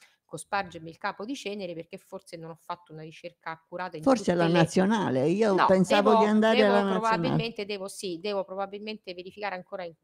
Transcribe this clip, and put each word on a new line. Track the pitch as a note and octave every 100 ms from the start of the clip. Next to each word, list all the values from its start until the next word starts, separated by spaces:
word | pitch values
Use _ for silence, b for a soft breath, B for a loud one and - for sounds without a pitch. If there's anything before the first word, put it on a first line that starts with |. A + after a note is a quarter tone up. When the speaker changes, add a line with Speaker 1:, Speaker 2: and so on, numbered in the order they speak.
| _ _ _
Speaker 1:
cospargermi | D#3+ - G3+ F#3 E3 D#3+
il | D#3
capo | G3+ - G#3
di | C#4
cenere, | G3+ G#3 F3+
perché | E3 E3 F#3
forse | - F#3+ - E3
non | E3
ho | D#3+
fatto | - F3 _
una | D#3+
ricerca | D#3+ D#3 F3 - -
accurata | D#3+ _ F3 F3+ D#3+
in |
Speaker 2:
Forse | D#3+ B3 -
Speaker 1:
tutte | F3
Speaker 2:
alla | E3
Speaker 1:
le |
Speaker 2:
nazionale, | E3+ E3 F#3 F#3+ A3 D3+ B2+ D3
io | G3 A3 F#3
Speaker 1:
No, | C3+
Speaker 2:
pensavo | F#3+ F3+ G#3 G3+
Speaker 1:
devo, | A3
Speaker 2:
di | G#3+
andare | G#3+ A3 A3+
Speaker 1:
devo | G#3
Speaker 2:
alla | G3+
nazionale. | G3 F#3+ A3+ A3+
Speaker 1:
probabilmente, | B3 - A3+ A3+ G3+
devo, | G3+ G3
sì, | - G3 E3
devo | G3+ G3 F#3
probabilmente | F#3+ G3 G3+ G#3+ G#3+ -
verificare | F3+ F#3 G#3 G3+ F#3
ancora | F3+ G3
in, | F3 D#3+